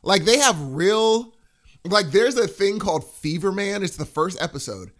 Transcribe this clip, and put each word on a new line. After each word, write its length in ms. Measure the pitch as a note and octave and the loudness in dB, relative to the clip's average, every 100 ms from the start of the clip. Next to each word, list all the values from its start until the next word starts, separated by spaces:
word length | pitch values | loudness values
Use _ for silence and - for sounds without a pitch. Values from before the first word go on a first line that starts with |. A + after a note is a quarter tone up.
Like, 220 | - G3 | 2 2
they 140 | E3 C4 | 4 4
have 220 | C#4 E3+ | 4 2
real, 720 | C#3 C#3 F#3 A3 A3 A3+ A3+ _ _ _ - - | -6 0 2 2 2 0 -2 _ _ _ -20 -14
like, 220 | F3 G#3 E3+ | 0 0 4
there's 260 | F#3+ A#3 B3+ | 2 4 2
a 100 | G#3 | -2
thing 300 | - G3 G#3 | 0 0 0
called 280 | G3 D#3 - | -2 -4 -6
Fever 440 | - D3+ E3 F#3+ | -8 -4 -2 -2
Man. 300 | F#3+ G3+ G3+ | -2 -4 -4
It's 120 | F#3 - | -6 -6
the 80 | |
first 360 | D3+ D3+ E3+ - | -8 -2 -4 -2
episode. 480 | E3 C#3 - G2 F2+ | -6 -6 -10 -12 -14